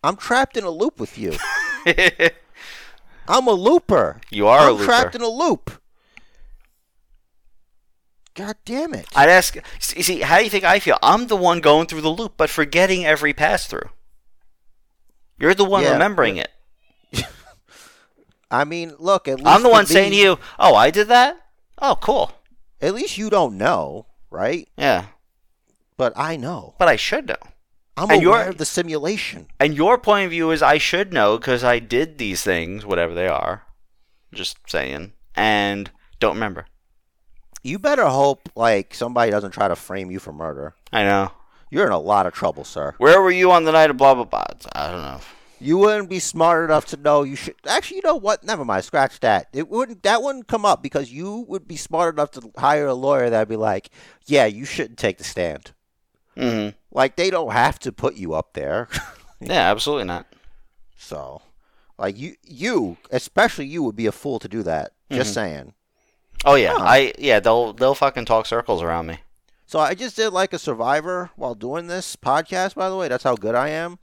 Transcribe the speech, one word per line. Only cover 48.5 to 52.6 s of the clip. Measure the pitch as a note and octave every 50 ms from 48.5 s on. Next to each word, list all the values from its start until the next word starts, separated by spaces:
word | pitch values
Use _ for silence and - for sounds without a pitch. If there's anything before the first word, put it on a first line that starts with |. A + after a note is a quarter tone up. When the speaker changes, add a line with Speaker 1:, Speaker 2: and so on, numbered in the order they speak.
| A3 F3 C#3
Speaker 1:
mind. | A#2 G#2 F#2+ F#2
Scratch | - - C3+ C3+ B2+ - -
that. | - A#2 G#2+ F#2 D#2 _ -
It | C3 D#3+ D#3
wouldn't. | - A3+ C4 A#3 A#3 F#3
That | _ G3 G#3+ A#3 A#3+
wouldn't | C#4+ C4+ C4 A3+ _
come | - A3+ G#3
up | G#3 F3 -
because | - - - D3+ C#3+ A#2 A#2+
you | C#3+ E3+ G3 G#3 A3+ A#3+ G#3+
would | G3 F#3+ D3+ -
be | E3 D3
smart | - - E3+ D#3+ F3 E3+ D#3+
enough | D3 D3 D3
to | - C3 A#2+ A2+ _
hire | -